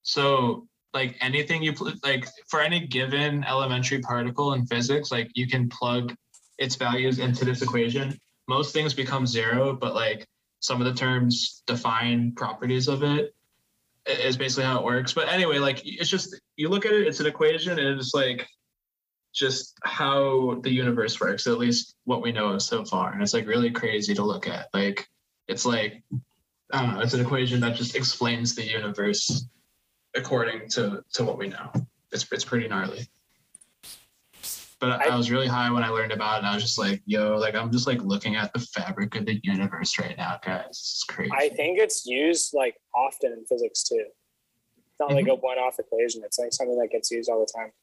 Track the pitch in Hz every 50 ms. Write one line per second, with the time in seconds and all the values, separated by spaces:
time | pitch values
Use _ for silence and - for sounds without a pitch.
0 | _ - - 147 139 139 139 131 127 120 110 - - _ _ _ _ _ - 135
1 | 131 127 127 - 127 131 135 147 147 147 165 160 160 156 147 - - - 151 -
2 | - 139 135 131 127 - - - - - - 156 151 165 175 175 170 135 127 127
3 | 131 131 139 143 147 147 143 143 139 - 131 135 135 131 127 123 127 127 143 131
4 | 127 - 123 120 120 123 120 - 143 143 139 127 120 - 120 120 120 117 143 151
5 | 143 - 127 117 110 - - 123 127 123 131 127 123 120 - - 123 120 120 123
6 | 120 120 - _ _ _ - - _ _ _ - 135 127 127 - 127 120 123 127
7 | 131 131 123 127 127 123 120 - 131 127 123 - 135 123 - 120 117 117 120 139
8 | 139 139 143 - _ _ _ _ _ - 127 139 151 147 - 156 151 151 131 139
9 | 131 123 139 135 131 120 117 113 113 113 120 127 135 139 131 127 123 120 - 113
10 | 113 107 107 107 - _ _ _ _ _ _ _ - - 127 123 123 127 127 123
11 | 131 127 127 127 123 120 120 - - - - - _ - 120 120 - 117 113 113
12 | 117 120 120 120 120 117 117 - 123 110 110 - 127 123 127 127 131 143 139 139
13 | 147 143 147 151 147 147 _ _ _ _ _ _ _ _ _ _ _ _ _ _
14 | _ - 151 131 123 135 131 127 135 127 131 139 131 131 127 123 - 120 123 127
15 | 127 127 - 165 156 151 175 185 180 165 143 139 139 139 131 - - - - -
16 | 170 - 190 185 - - - - _ _ _ - 151 165 196 202 202 220 214 214
17 | 202 160 143 - 151 151 147 - 156 156 165 160 - 185 175 147 139 139 139 135
18 | 127 - - 143 135 127 123 120 - - _ _ _ _ _ _ _ _ _ _
19 | _ _ _ _ _ _ - - 139 131 131 - - - _ - - - - -
20 | 151 139 139 139 139 135 131 131 131 127 120 120 - 131 127 127 127 123 120 120
21 | 110 110 - - 107 101 104 - - 123 117 117 120 120 117 117 - - _ _
22 | _ 123 123 117 117 120 113 110 104 104 98 98 - - 117 110 101 - 98 92
23 | - - 98 101 104 101 - 117 107 107 113 120 120 117 - - 120 110 107 104
24 | 104 104 101 - 104 104 98 - - 95 85 87 - - - 98 98 101 98 -
25 | - _ _ _ _ _ _ _ _ - 120 - - 127 120 113 107 107 - -
26 | _ _ - 123 - _ _ _ _ _ _ _ _ _ 135 131 127 120 101 98
27 | 113 123 131 123 123 123 139 131 131 123 123 123 120 117 117 - 117 - - 127
28 | 127 - - - 123 120 117 117 120 117 - 117 110 110 110 107 104 104 104 101
29 | 101 104 104 - - - - - - - _ _ _ _ _ _ _ _ _ _
30 | _ _ - 127 127 127 139 120 117 117 110 110 107 - - 123 113 101 98 -
31 | - _ - - 117 107 98 98 101 98 - - - - - - - - _ _
32 | _ _ - - - - 123 - - - 127 120 113 107 101 95 95 98 - -
33 | 123 - _ _ _ _ _ _ _ _ _ _ - _ _ _ - - - -
34 | _ _ _ _ _ _ _ - - - - - - - - _ 131 127 123 127
35 | 139 156 131 120 117 117 120 131 131 127 123 123 120 120 120 120 117 113 113 110
36 | 110 107 110 107 107 107 110 107 101 101 104 104 110 117 - - 104 98 101 98
37 | _ 101 104 107 107 107 107 107 110 107 107 110 117 117 120 123 120 143 123 117
38 | 98 98 101 101 - 107 107 110 104 104 - 123 120 - - - - - 95 98
39 | 104 104 - 220 208 214 - 208 - 190 202 190 196 196 - - 90 - - -
40 | 87 - - 90 87 87 90 - - 95 92 90 - - - - - - - -
41 | - - - - - - - 139 147 147 - - 143 165 185 196 220 - - -
42 | - 123 123 131 151 165 170 160 - - - 143 131 120 - _ _ _ - 123
43 | 131 135 - - - 123 117 113 113 - 127 120 117 113 - - - - 123 113
44 | 107 101 - _ _ _ _ _ _ _ _ _ _ _ _ _ _ _ _ _
45 | 147 143 143 139 - 131 131 - 127 127 127 127 127 127 - - - _ 117 113
46 | 120 120 110 113 107 104 - - 120 120 - - 135 123 123 120 117 107 - 113
47 | - - 123 117 113 120 117 110 110 - - 113 113 110 _ _